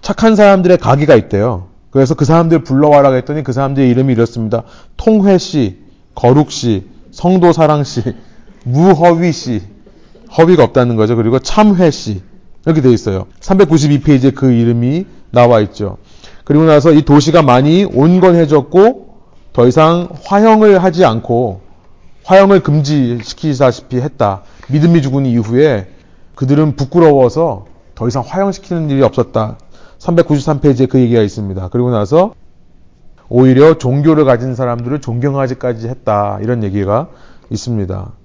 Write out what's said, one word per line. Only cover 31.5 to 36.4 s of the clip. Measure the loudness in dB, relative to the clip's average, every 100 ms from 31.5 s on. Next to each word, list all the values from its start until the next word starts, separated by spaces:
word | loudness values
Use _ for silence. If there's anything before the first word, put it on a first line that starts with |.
| -10 -8
그리고 | -4 -4
나서 | -4 -2 0 -2 -6 -20 _ _ _ -20 _ -20 -20 -6
오히려 | 0 2 4 4 2
종교를 | -2 -2 0 2 0
가진 | 0 -4 -6
사람들을 | -6 -6 -8 -8
존경하지까지 | -8 -6 -4 -4 -6 -6 -8 -8 -10
했다. | -10 -4 -2 -4 -6